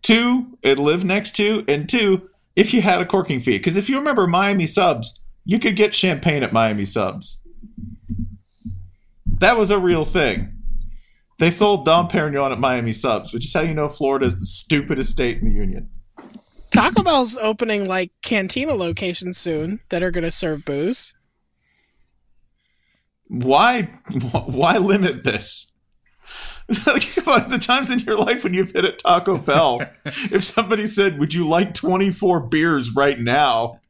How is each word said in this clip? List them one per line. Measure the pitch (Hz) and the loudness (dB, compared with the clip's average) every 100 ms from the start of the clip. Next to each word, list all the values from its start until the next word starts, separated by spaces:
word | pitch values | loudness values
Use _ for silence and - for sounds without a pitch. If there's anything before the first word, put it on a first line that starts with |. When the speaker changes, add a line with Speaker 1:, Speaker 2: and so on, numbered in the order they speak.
Speaker 1:
two, | - 226 240 254 247 - | 4 4 4 0 -2 -4
it | 131 135 | 0 2
lived | 147 170 185 | 2 0 0
next | 196 208 - | -2 -2 -2
to, | 208 214 220 | 0 0 0
and | 214 190 | -2 0
two, | 247 202 185 - _ _ - | 0 2 2 -2 _ _ 0
if | 214 | 2
you | 247 | 4
had | 185 180 | 2 0
a | 180 | 2
corking | 196 180 131 | 0 0 -2
fee. | 123 101 | 0 0
'Cause | - 175 | 0 -2
if | 202 | -2
you | 269 | -2
remember | 294 240 180 | 0 2 2
Miami | 175 202 196 160 | 2 2 0 0
Subs, | - 180 131 113 - - - - | 2 2 2 -4 -12 -20 -14 -2
you | 226 | 0
could | 233 196 | 2 2
get | 208 - | 2 2
champagne | 185 147 175 147 | 0 0 0 0
at | 120 | 2
Miami | 113 113 104 98 | 2 2 0 -2
Subs. | 113 95 - - - - - 208 - 214 - - - - - _ _ - - - - _ _ - | -2 -2 -4 -12 -16 -18 -20 -18 -14 -14 -16 -10 -8 -8 -10 _ _ -14 -14 -16 -20 _ _ 0
That | - - 233 | 4 4 4
was | 196 | 4
a | 202 | 2
real | 180 170 151 | 4 2 2
thing. | 180 139 92 92 - - - - - _ _ _ _ | 2 2 0 -6 -6 -2 -2 -4 -10 _ _ _ _
They | 165 | 2
sold | 170 208 196 139 | 4 4 4 4
Dom | 165 170 | 4 4
Perignon | - 151 143 139 | 0 0 0 -2
at | 117 | 0
Miami | 131 127 117 | 0 0 -2
Subs, | 110 135 107 - | -2 -2 -2 -4
which | 117 135 | -8 -4
is | |
how | - | -2
you | 165 | -2
know | 151 147 | -2 -4
Florida | - 139 135 131 | -2 -2 0 0
is | 90 | -2
the | 90 | -6
stupidest | - - 147 139 139 131 | -6 -2 -2 0 -4 -2
state | - 123 113 | 0 -2 0
in | 110 | 2
the | |
union. | 104 98 98 - - - - - - _ - - | 2 0 -4 -10 -14 -18 -20 -20 -20 _ -20 0
Speaker 2:
Taco | - 240 226 | 2 2 2
Bell's | 381 294 240 - | 2 2 2 -2
opening, | 214 214 233 208 196 | -2 -2 -2 -2 -2
like, | 185 180 _ | -4 -4 _
cantina | - 220 190 - 294 | -4 -2 -2 -4 -2
locations | 240 175 - 190 175 180 175 | -2 -4 -4 -6 -6 -6 -4
soon | 175 156 160 214 _ | -2 -4 -4 -8 _
that | 175 | -4
are | 180 | -2
gonna | 180 165 | -2 -2
serve | - 170 151 - | -2 -2 -4 -6
booze. | 139 170 247 - _ _ _ _ _ _ _ _ _ _ _ _ _ _ _ _ _ _ _ _ _ _ | -4 -2 -2 -4 _ _ _ _ _ _ _ _ _ _ _ _ _ _ _ _ _ _ _ _ _ _
Speaker 1:
Why, | 123 127 139 226 247 185 - - | -6 2 4 4 2 -4 -10 -10
wh-, | - 123 160 - | -6 -4 -6 -4
why | 123 165 185 | 0 2 2
limit | 190 196 180 123 | 2 2 0 -2
this? | 135 104 - - - _ | -4 -4 -6 -8 -12 _
<laughs> | _ _ _ _ - - - - - 233 - | _ _ _ _ -20 -16 -16 -16 -6 -2 0
Like, | 254 - - | 0 0 -4
come | - | 2
on, | 262 - | 2 2
the | 254 | -4
times | - 254 262 | 0 0 0
in | 247 | -2
your | - 214 | 0 0
life | - 247 - | 0 0 -2
when | |
you've | 180 190 | -2 -2
hit | 180 185 | 0 -2
at | - | 0
Taco | - 175 185 170 | 2 2 2 -2
Bell, | - 156 156 120 131 _ | 2 4 4 0 -6 _
Speaker 3:
<laughs> | 147 | -12
Speaker 1:
if | 196 254 196 185 | -8 -2 0 0
somebody | - 196 214 214 | -2 -2 -2 -2
said, | - 196 147 | 0 0 0
"Would | 143 | -2
you | 160 160 | 0 0
like | 165 226 | 2 0
twenty-four | - - 185 196 185 196 170 120 | -2 -2 0 0 0 0 0 0
beers | 156 165 151 117 113 | 0 2 0 -2 2
right | 139 131 | 2 2
now?" | 120 135 143 113 113 98 | 0 2 2 2 -2 -8